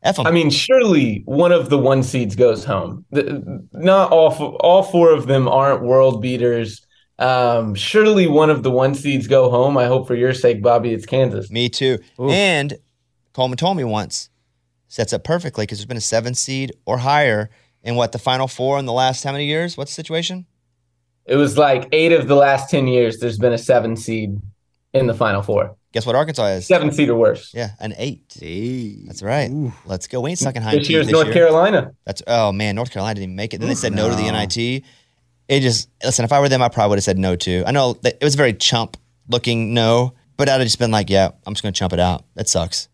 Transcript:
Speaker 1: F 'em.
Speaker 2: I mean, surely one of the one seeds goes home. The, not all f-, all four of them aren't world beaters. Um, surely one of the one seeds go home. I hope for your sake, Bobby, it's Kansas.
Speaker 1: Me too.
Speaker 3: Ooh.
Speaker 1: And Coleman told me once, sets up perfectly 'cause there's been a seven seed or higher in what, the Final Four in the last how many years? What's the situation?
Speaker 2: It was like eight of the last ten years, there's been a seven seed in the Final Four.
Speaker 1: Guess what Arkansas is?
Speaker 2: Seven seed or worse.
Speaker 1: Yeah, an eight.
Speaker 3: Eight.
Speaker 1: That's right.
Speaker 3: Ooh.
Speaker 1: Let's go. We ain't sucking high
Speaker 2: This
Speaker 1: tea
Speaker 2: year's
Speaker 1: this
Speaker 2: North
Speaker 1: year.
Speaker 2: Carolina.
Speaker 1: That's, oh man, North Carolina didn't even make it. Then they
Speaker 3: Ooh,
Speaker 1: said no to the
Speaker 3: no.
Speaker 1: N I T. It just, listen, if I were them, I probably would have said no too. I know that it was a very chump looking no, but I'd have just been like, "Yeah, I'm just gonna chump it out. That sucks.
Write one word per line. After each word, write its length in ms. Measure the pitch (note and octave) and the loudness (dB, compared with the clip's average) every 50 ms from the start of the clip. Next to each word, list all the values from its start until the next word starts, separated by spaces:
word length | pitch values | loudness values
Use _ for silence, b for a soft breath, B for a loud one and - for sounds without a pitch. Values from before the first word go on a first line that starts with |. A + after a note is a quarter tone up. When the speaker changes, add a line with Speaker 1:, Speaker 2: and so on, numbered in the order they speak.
| _ | _
Speaker 1:
F 140 | C#3+ F#3 - | -2 -2 0
'em. 60 | C3 D#3+ | 0 2
Speaker 2:
I 40 | |
mean, 180 | E3+ E3+ D#3+ D3+ | 2 4 2 2
surely 720 | C3+ - - - C4 C4 B3 A3 F3+ D3+ C3 A#2 G#2+ G2+ - | 0 0 0 2 2 4 4 4 4 4 2 2 -4 -6 -6
one 260 | - C3 C#3+ F3 F3 | -4 0 2 4 4
of 180 | F3+ E3+ C3 - | 4 4 2 2
the 80 | D3 C#3+ | 0 2
one 240 | B2 C3 C3+ C3+ C3 | 4 4 2 2 0
seeds 320 | C3 - C3 A#2+ G2+ G2 | -2 -2 -4 -4 -4 0
goes 280 | G#2 B2 A#2+ A2 - F#2 | 2 4 4 4 2 -2
home. 400 | C3+ G#2+ F#2+ E2+ F2 - - - _ | -4 -4 -4 -4 -6 -10 -14 -16 _
The, 520 | - C#3+ C#3+ C#3 C#3+ C#3+ - - - - - - _ | -4 -4 -4 -2 -6 -10 -10 -12 -14 -14 -14 -16 _
not 380 | - D#3 F#3 F#3+ G3 F#3+ - | -2 2 2 4 4 4 4
all 200 | - E3 D#3+ D#3 | 4 6 6 4
f-, 240 | D3 D#3 D3 - - - | 4 0 -6 -8 -4 0
all 220 | - E3+ F3 F#3+ F#3+ | 2 4 4 4 4
four 280 | F#3+ - F3 E3+ E3 D#3+ | 2 2 4 6 6 6
of 140 | D3 A#2+ A#2+ | 4 2 0
them 200 | C#3 C3+ C3 B2 | 0 2 2 2
aren't 360 | - C3+ C3+ C#3 C#3 B2+ A#2+ | 2 2 2 2 0 0 0
world 380 | A#2+ B2+ C3 C3+ C3+ B2+ A2 | 2 4 6 6 4 4 0
beaters. 640 | G#2 B2+ B2+ A#2+ A#2+ B2 A#2+ A#2 A2+ G#2 G#2 - _ _ _ _ _ _ _ _ | -4 -6 -4 0 0 0 0 0 -4 -6 -10 -16 _ _ _ _ _ _ _ _
Um, 560 | - B2+ B2+ B2+ B2 A#2+ A#2 A#2 A2+ G#2+ G2+ | 0 0 2 2 2 2 2 0 -2 -2 -4
surely 500 | F#2+ - - - G#3+ G#3+ A3 G#3+ G3 F3+ | -6 -6 -2 2 2 4 4 4 4 4
one 240 | E3 D3 D3 D#3 D3+ | 4 4 4 4 4
of 140 | D#3 C3+ A2 | 2 0 0
the 80 | C3 | 0
one 240 | B2 B2 C3 C3+ C#3 | 0 2 2 2 0
seeds 320 | C3+ - C#3+ C#3 C3 A2+ A2 | -2 -4 -2 -2 -2 0 2
go 240 | C3 C3+ B2+ B2 | 4 4 4 4
home. 260 | A#2+ A#2+ B2+ C#3 C#3+ C3+ | 4 2 2 2 2 2
I 80 | B2 | 2
hope 220 | A#2+ B2 G#2+ - - | 2 0 0 0 -2
for 80 | B2 | -2
your 180 | A#2+ A#2+ B2+ C3 | 0 0 0 0
sake, 300 | B2+ - B2 A#2+ G#2+ G2+ | 2 2 2 2 2 2
Bobby, 280 | A#2+ A#2+ A#2 A2 A#2+ | 4 4 4 2 0
it's 140 | A2+ G#2+ - | -4 -6 -6
Kansas. 460 | - - C3 C3+ B2+ G#2+ G#2 G#2 G2+ | -4 0 0 0 0 0 -6 -8 -8
Speaker 1:
Me 180 | F#2+ A#2 A#2+ A#2+ | -4 -4 -4 -2
too. 300 | - - C#3 C3 B2+ A2 b b b b | -2 -2 -2 0 -2 -2 b b b b
Speaker 3:
Ooh. 100 | B2+ C#3 | -4 -2
Speaker 1:
And 420 | D3+ F#3 G3+ G3 F3 D3 C#3 C#3+ - - _ _ _ _ _ _ _ _ _ _ _ | 0 2 2 2 0 0 -2 -4 -8 -12 _ _ _ _ _ _ _ _ _ _ _
Coleman 240 | - B2+ B2+ B2+ B2 | -4 -4 -2 -2 -2
told 200 | E3 F3+ G3 F3 | -2 -2 -2 -2
me 60 | C3+ | -4
once, 460 | A#2+ G#2+ G#2+ G2 D#2 - - - _ _ _ _ _ _ _ _ _ _ _ _ _ | -4 -4 -4 -6 -6 -10 -12 -14 _ _ _ _ _ _ _ _ _ _ _ _ _
sets 260 | - - F#2 F2+ - | -8 -8 -6 -4 -4
up 100 | G2+ - | -6 -4
perfectly 440 | - D#3 F3 F3 D3 - - G#2+ G2+ | -2 -4 -4 -4 -6 -6 -6 -8 -6
'cause 100 | - G2+ | -8 -12
there's 80 | G2+ | -12
been 120 | - B2+ A#2 | -12 -10 -8
a 40 | |
seven 320 | G#2 - - A2+ A2 A#2+ B2 | -6 -2 -2 -2 -2 -2 -6
seed 380 | B2 - - C3+ C3+ C3+ C3 - _ _ | -6 -6 -6 -6 -6 -6 -8 -10 _ _
or 120 | - G#2+ B2+ | -6 -4 -2
higher 540 | A#2+ C3+ C#3+ D3 D3 C3 A2 G#2+ G#2+ G#2+ _ _ _ _ _ _ _ | 0 0 2 2 2 2 0 0 -2 -6 _ _ _ _ _ _ _
in 120 | A2+ A#2+ | -6 -2
what, 160 | A#2+ A#2+ A2+ | -2 -2 -2
the 60 | - A#2+ | -2 -6
Final 280 | - C3 B2+ B2+ C3+ C3 | -4 -2 -2 -2 -2 -6
Four 320 | - - B2+ C3 C#3 C#3 | -6 -4 -4 -2 -2 -2
in 60 | C#3 B2+ | -4 -4
the 60 | A#2 | -2
last 300 | B2 C3 C3 C3 B2+ - | 0 0 0 0 -2 -6
how 80 | C#3+ | -8
many 140 | C#3 C#3+ D3 | -6 -6 -6
years? 320 | C#3+ D3+ D#3 E3+ F3 E3+ - | -4 -4 -4 -4 -6 -8 -10
What's 140 | C#3 C#3 | -12 -12
the 40 | - - | -10 -14
situation? 440 | D#3+ - D#3+ E3 E3+ - F#3 F#3 F3+ _ _ _ _ _ _ _ _ _ _ _ _ _ _ _ _ | -12 -8 -6 -6 -6 -6 -10 -10 -14 _ _ _ _ _ _ _ _ _ _ _ _ _ _ _ _
Speaker 2:
It 100 | - B2+ | 0 2
was 220 | C#3 D3 C#3 - C#3+ | 2 2 2 4 2
like 300 | D3+ C#3+ C3+ B2+ - - | 4 4 4 2 0 0
eight 200 | - D#3 D#3+ E3 | 0 2 4 4
of 160 | E3 E3 C3+ A2 | 4 4 4 4
the 80 | C#3+ | 4
last 340 | C#3 C#3+ C#3 C#3 C3 C3+ - | 6 6 6 4 0 0 -2
ten 160 | - D3 C3 B2+ | -2 0 0 2
years, 320 | B2+ B2 A#2+ A2+ A2+ A2+ | 2 2 2 2 0 -2
there's 180 | A#2+ A#2+ A2+ G#2 | -6 -6 -4 0
been 160 | G#2+ B2 A#2+ | 0 0 0
a 40 | A2+ | 0
seven 380 | A#2 - C3 A#2+ A2 A2+ A2+ | 0 2 2 2 2 0 -6
seed 460 | A2 - - A2+ A2 A2 G#2 G2+ G2+ - - - _ _ _ _ _ _ _ _ | -6 -6 -6 -6 -4 -4 -6 -8 -8 -10 -14 -20 _ _ _ _ _ _ _ _
in 120 | C3+ C3+ B2 | 0 0 0
the 60 | A2+ | 0
Final 300 | G2+ A#2+ A2 G2 G2 G2+ | 0 0 0 0 -2 -2
Four. 320 | - A2 G2+ F#2 F#2+ - _ _ _ _ | -2 -2 -2 -2 -4 -6 _ _ _ _
Speaker 1:
Guess 120 | A#2 G#2+ | -6 -4
what 100 | - A2+ | -2 0
Arkansas 300 | B2+ D3+ D#3 D#3 C3 A2+ G2+ | 0 0 -2 -2 -4 -2 -2
is? 180 | F#2+ F#2 F2+ - | -2 -4 -2 0
Speaker 2:
Seven 240 | F#3 F3 D#3 D3+ | 0 0 0 -2
seed 180 | C3+ - D3 A#2+ | 0 0 0 0
or 60 | A#2+ | 2
worse. 360 | A#2 A2+ G#2+ - - - - - | 2 2 2 2 0 -8 -16 -12
Speaker 1:
Yeah, 180 | A#2 A#2+ A2 G#2 _ | -10 -10 -10 -10 _
an 140 | - G#2+ - - | -12 -12 -10 -8
eight. 380 | G#2+ C#3+ B2+ - _ _ - - | -10 -10 -10 -12 _ _ -20 -20
Speaker 3:
Eight. 640 | - D#2+ E2+ F#2+ G#2+ A#2+ B2+ C3 A#2+ G#2+ G#2 G#2 G2+ E2 | -16 -12 -10 -8 -8 -8 -8 -8 -10 -12 -14 -16 -20 -20
Speaker 1:
That's 140 | F#2+ - | -18 -12
right. 280 | G2 G2+ A#2+ D3 C#3 A#2+ | -6 -4 -2 -2 -2 -4
Speaker 3:
Ooh. 200 | C3 D3 D3+ B2 G2+ - _ | -4 -6 -6 -6 -8 -12 _
Speaker 1:
Let's 220 | - F#2+ F#2 - - | -10 -10 -10 -10 -8
go. 140 | - B2+ | -8 -6
We 100 | A#2+ C#3+ | -6 -6
ain't 80 | F3 F3 | -6 -4
sucking 220 | - C#3 B2 A#2+ | -4 -4 -4 -6
high 160 | A2 A2 D3 D3 | -4 0 0 0
Speaker 2:
This 100 | C#3 - | 0 2
Speaker 1:
tea 60 | D#3+ | 0
Speaker 2:
year's 120 | D#3+ D3+ | 0 2
Speaker 1:
this 80 | - D#3 | 2 4
Speaker 2:
North 140 | D#3+ D#3 - | 2 2 4
Speaker 1:
year. 60 | - | 4
Speaker 2:
Carolina. 580 | E3+ E3+ E3 D#3 D#3+ F3 G3+ G#3+ D#3+ - - - _ _ | 4 4 6 6 4 4 4 2 0 -2 -2 -12 _ _
Speaker 1:
That's, 180 | - G2 - - - | -12 -12 -12 -6 -2
oh 240 | A#2 A#2 A2 G#2 | 0 2 2 0
man, 240 | G2 G2 G#2+ G#2 G2+ | 0 -2 -4 -4 -4
North 160 | G#2 A#2+ B2+ | -4 -6 -8
Carolina 240 | - G#2 F#2+ G#2+ A2 | -6 -6 -6 -6 -6
didn't 80 | G2+ G2 F#2 | -6 -8 -10
even 60 | F#2 | -10
make 180 | F#2+ G#2 A2+ - | -10 -10 -10 -8
it. 60 | F#2+ | -8
Then 80 | - - | -6 -6
they 60 | - | -6
Speaker 3:
Ooh, 40 | - | -4
Speaker 1:
said 160 | - A#2 G#2 | -4 -4 -2
no 160 | G2+ G#2+ A2+ | -2 -2 -2
to 60 | A#2 | -2
the 80 | A2+ A2 | -2 -2
Speaker 3:
no. 40 | A2 | -4
Speaker 1:
N 60 | A2 | -2
I 100 | G#2+ G#2+ G2+ | -4 -4 -4
T. 360 | F#2+ A#2 A#2 A#2+ B2+ C3+ C3 b b b b b b b b _ _ _ _ _ | -4 -4 -4 -4 -4 -6 -8 b b b b b b b b _ _ _ _ _
It 120 | C#3 C#3 | 0 2
just, 280 | C3+ B2+ A2+ A2 - _ _ _ - | 2 2 0 -2 -4 _ _ _ -6
listen, 200 | A#2+ B2+ - A#2 | -4 -2 -2 0
if 80 | A2+ | 2
I 80 | C#3+ C#3+ | 2 2
were 80 | C#3+ C#3+ | 2 2
them, 120 | C3 B2+ | 2 2
I 80 | B2 A#2+ | 0 0
probably 220 | - - G#2+ G#2 | 0 0 0 2
would 60 | G#2 G2+ | 2 0
have 40 | F#2+ | 0
said 140 | - F#2+ F#2+ | -2 -2 0
no 180 | F#2+ F#2+ F2+ | 0 -2 -2
too. 280 | F2 - - F2+ F2+ F2 F2 | -2 -4 -4 -2 -2 -2 -2
I 40 | |
know 220 | B2+ D3 C3+ B2 A#2+ - - | 0 0 0 0 -2 -2 -2
that 140 | - - _ | -4 -2 _
it 40 | - | -2
was 120 | D3 C#3 | 0 2
a 20 | C#3+ | 2
very 160 | C#3+ B2 G#2+ | 2 0 0
chump 420 | - - - - A#2+ A2+ - - - _ _ _ _ _ - | 0 -2 -2 0 0 -2 -4 -8 -18 _ _ _ _ _ -6
looking 460 | B2 A#2+ A#2+ B2 A#2+ A2+ A2+ G#2 A#2 | -6 -4 -2 -2 -2 -2 -2 -2 0
no, 400 | A#2+ A2+ A2+ A#2 A#2+ B2 B2+ B2 _ _ _ _ - | 0 2 4 4 4 2 0 -4 _ _ _ _ -2
but 100 | C#3+ C3+ | 0 2
I'd 40 | C3+ | 2
have 100 | C3 C3 | 2 2
just 160 | A2+ - - | 0 0 -2
been 120 | A#2+ A2+ | 0 0
like, 180 | A2 G#2+ G2+ F2 | 0 0 0 2
"Yeah, 220 | G2+ G2 F#2+ F2+ - _ _ | 2 2 2 2 -2 _ _
I'm 80 | - G#2 | -12 -10
just 80 | - - | -8 -6
gonna 100 | G#2+ F#2+ | -6 -6
chump 180 | - G2 F2+ F2+ | -4 -4 -2 0
it 60 | F2 | 0
out. 240 | F2+ F2+ F2+ - - _ _ | 0 0 -2 -4 -8 _ _
That 120 | - F#2 - | -8 -4 -2
sucks. 400 | - F2+ E2 F2 - - - _ | -2 -2 -2 -4 -8 -10 -10 _